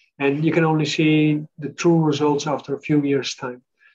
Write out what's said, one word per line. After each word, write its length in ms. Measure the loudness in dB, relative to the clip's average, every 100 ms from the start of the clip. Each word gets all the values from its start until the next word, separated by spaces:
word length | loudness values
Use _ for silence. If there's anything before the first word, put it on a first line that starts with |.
| _ -4
And 260 | -2 0
you 80 | 0
can 140 | 2 2
only 200 | 2 0
see 600 | 0 2 2 2 0 -4 -12
the 120 | -12
true 300 | -2 2 4
results 460 | 2 2 0 0 -2
after 280 | -6 -6 -8
a 60 |
few 200 | -2 0
years' 320 | 2 0 -4 -8
time. 260 | -10 -12 _ _ _